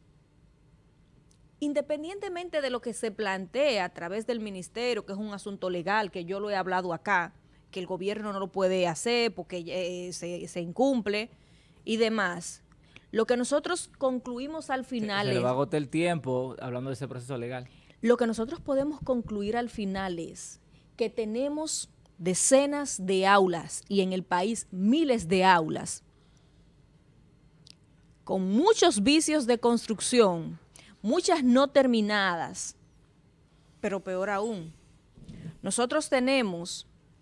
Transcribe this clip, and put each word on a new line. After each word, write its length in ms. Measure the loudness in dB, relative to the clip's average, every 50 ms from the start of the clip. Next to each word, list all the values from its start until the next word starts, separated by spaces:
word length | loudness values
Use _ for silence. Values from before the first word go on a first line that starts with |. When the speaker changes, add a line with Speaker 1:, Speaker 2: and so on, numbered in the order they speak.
| _ _ _ _ _ _ _ _ _ _ _ _ _ _ -20 _ _ _ _ _ _ _ _ _ _ _ _ _ _ _ _ _
Speaker 1:
Independientemente 1000 | -4 -2 -2 -2 -2 -2 -4 -6 -4 -8 -10 -8 -8 -8 -6 -8 -8 -4 -4 -4
de 80 | -2 -2
lo 120 | -4 -4
que 120 | -6 -8 -8
se 180 | -6 -6 -6
plantea 760 | -6 -4 -4 -4 -2 -4 -6 -6 -2 0 2 2 2 0 -2
a 40 | -4 -6
través 340 | -8 -8 -8 -6 -6 -4 -4
del 120 | -4 -4
ministerio, 680 | -6 -8 -8 -10 -12 -12 -8 -4 -4 -2 -2 -2 -4
que 80 | -6 -8
es 40 | -8
un 160 | -8 -8 -8
asunto 360 | -10 -10 -10 -8 -6 -4 -4
legal, 420 | -4 -2 -2 0 0 0 0 -2
que 120 | -6 -8 -8
yo 140 | -6 -6 -6
lo 100 | -4 -2
he 60 | -2
hablado 380 | -2 -2 0 -2 -2 -2 -2 -4
acá, 400 | -4 -2 0 0 0 0 -2 -8 _ _ _ _ _ _ _
que 80 | -12 -10
el 80 | -8 -6
gobierno 440 | -6 -6 -4 -4 -4 -4 -6 -6
no 80 | -6 -6
lo 120 | -6 -6
puede 360 | -2 0 0 2 2 2 2 0
hacer 460 | 0 -2 -2 0 0 2 0 0 -2
porque, 300 | -6 -10 -8 -8 -8 -8 -6
eh, 460 | -6 -4 -4 -4 -6 -6 -8 -10 -10
se, 340 | -10 -8 -8 -8 -8 -10 -8
se 140 | -8 -8
incumple 680 | -8 -6 0 2 4 4 4 2 0 0 -2 -2 -4 -6 -10 _ _ _ -20 _ _ _ _ _ -4
y 140 | -2 0 2
demás. 640 | 2 2 2 2 0 -2 -2 -6 -8 -12 -14 -14 _ _ _ _ _ _ _ -20 -18 _
Lo 140 | -2 0 2
que 120 | 2 2 0
nosotros 520 | 2 0 0 0 0 -2 -4 -4 -6 -10 -8 _
concluimos 720 | -2 -2 -2 -2 -6 -8 -8 -8 -8 -8 -8 -10 -6 -6
al 140 | -6 -6 -4
Speaker 2:
Se, 60 | -6
Speaker 1:
final 360 | -4 -4 -4 -2 -2 0 0 0
Speaker 2:
se 60 | 0
le 60 | 2
Speaker 1:
es 40 | 2
Speaker 2:
va 60 | 2
a 40 | 2
agotar 240 | 0 0 0 0 -2
el 100 | -2 -2
tiempo 680 | -2 0 0 0 0 -2 -2 -2 -2 -2 -2 -4 -6 -8
hablando 300 | -8 -8 -6 -6 -6 -6
de 40 | -6
ese 140 | -6 -8 -10
proceso 300 | -10 -12 -10 -8 -8 -6
legal. 300 | -6 -6 -8 -10 -12 -14 -18 -20 -20 -20 -12 _
Speaker 1:
Lo 160 | 2 2 2 4
que 100 | 2 0
nosotros 320 | 0 -2 -4 -6 -8 -10
podemos 380 | -6 -2 -2 0 0 -2 -4 -6
concluir 560 | -4 -4 -2 -2 -4 -4 -6 -4 -4 -2 -2 -4
al 120 | -4 -6
final 500 | -6 -6 -6 -4 -4 -4 -4 -4 -6 -6
es 400 | -8 -10 -12 -16 -16 -18 -18 -20 _ _ -20 -20 _ _ _
que 140 | -4 -4 -4
tenemos 800 | -2 -4 -6 -4 -2 -2 -2 -2 -2 -4 -6 -6 -6 -8 -8 -12 _ _ _ _ _ -6
decenas 840 | -4 -2 0 0 4 6 6 6 6 4 0 -4 -4 -6 -6 -6 -2
de 220 | 0 2 2 6
aulas 560 | 6 8 8 8 6 2 0 -4 -8 -10 -12 -6 0
y 140 | 2 2
en 120 | 2 2 0
el 100 | -4 -2
país 440 | 0 0 0 2 0 -2 -4 -6 -8
miles 560 | -4 0 2 4 4 4 4 2 2 0 2 2
de 160 | 4 6 8
aulas 600 | 8 8 6 6 2 -2 -4 -6 -8 -10 -12 -14 _ _ _ _ _ _ _ _ _ _ _ _ _ _ _ _ _ _ _ _ _ _ _ _ _ _ _ _ _ _ _ _ -20 -20 _ _ _ _ _ _ _ _ _ _
con 280 | -4 -2 -2 0 2
muchos 520 | 2 4 6 6 6 8 6 6 6 6 4
vicios 440 | 4 6 4 4 4 2 2 2 2
de 100 | 2 2
construcción, 1000 | 4 4 2 2 0 -2 -4 -4 -2 4 6 6 8 6 4 2 -2 -6 -8 -12 -14 _ _ -20 -20 -20 -18 _
muchas 440 | -2 0 0 2 4 4 2 4 6
no 240 | 6 6 6 6 6
terminadas, 1080 | 6 6 6 6 4 2 2 2 2 2 2 2 0 0 -2 -6 -6 -8 -10 -12 -12 _ _ _ _ _ _ _ _ _ _ _ _ _ _ _ _ _ _ _ _ _
pero 240 | -6 -4 -4 -4 -4
peor 260 | -4 -4 -2 -2 -2
aún, 440 | -2 -2 -2 -4 -4 -6 -10 -12 -16 -20 _ _ -20 _ _ _ _ -20 -20 -18 -18 -14 -14 -14 -14 -8
nosotros 480 | -6 -4 0 0 0 0 0 -2 0 0
tenemos 800 | 0 2 2 2 2 2 2 0 -2 -4 -8 -8 -10 -12 -14 -16 -20 _ _ _ _ _